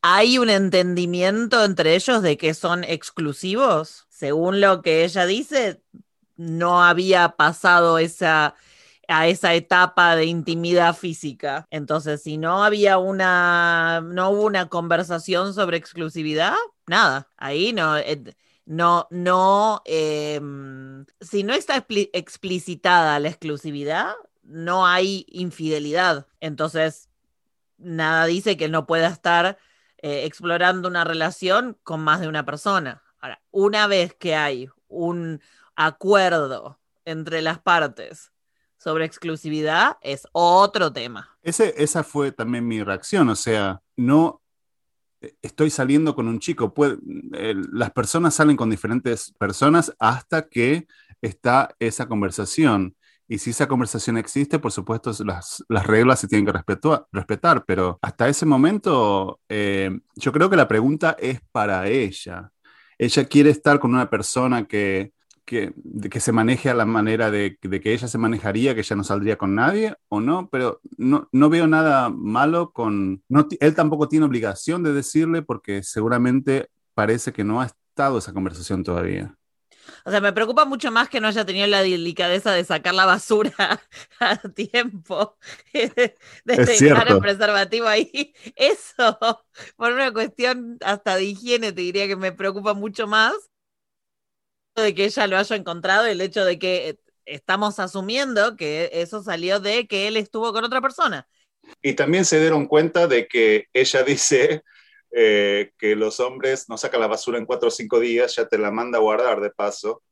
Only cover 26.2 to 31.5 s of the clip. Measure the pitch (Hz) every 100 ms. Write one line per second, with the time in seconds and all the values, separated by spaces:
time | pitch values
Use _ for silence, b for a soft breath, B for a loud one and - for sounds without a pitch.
26.2 | 139 _ 160 147 160 160 160 156 _ _
27.2 | _ _ _ _ _ _ 180 165 156 160
28.2 | 165 175 196 175 156 160 143 165 165 165
29.2 | 175 170 175 202 _ _ _ _ 151 143
30.2 | 151 - 175 170 180 185 180 175 165 160
31.2 | 160 180 185